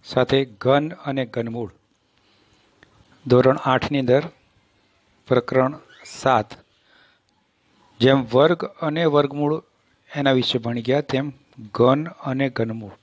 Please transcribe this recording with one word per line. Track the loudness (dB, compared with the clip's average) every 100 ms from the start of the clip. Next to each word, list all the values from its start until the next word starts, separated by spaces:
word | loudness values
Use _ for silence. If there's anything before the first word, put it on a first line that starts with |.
| -2
સાથે | -2 2 0 -2 -4
ઘન | 0 0 0 -10
અને | -8 -6 -6
ઘનમૂળ. | -6 -8 -8 -10 _ _ _ _ _ _ _ _ _ _ _ _ _ _ _ 4
ધોરણ | 6 6 2
આઠની | 0 0 0 -4
અંદર | 2 0 0 _ _ _ _ _ _ _ _ _ -2
પ્રકરણ | -2 0 0 0 -4 _ -20 -20
સાત. | -4 0 0 -2 -14 _ _ _ _ _ _ _ _ _ _ _ _ _ _
જેમ | 2 4 2
વર્ગ | 2 4 2 -6 -6
અને | -6 -2 2
વર્ગમૂળ | 2 0 -2 -4 -4 _ _ _ _ _
એના | -2 2 2
વિશે | 0 -4
ભણી | -4 -6 -2
ગયા, | -2 -2
તેમ | -6 -6 -12 _ -20 -14
ઘન | 2 2 4 -2 -10
અને | -8 -4 -4
ઘનમૂળ. | -4 -6 -6 -14 -18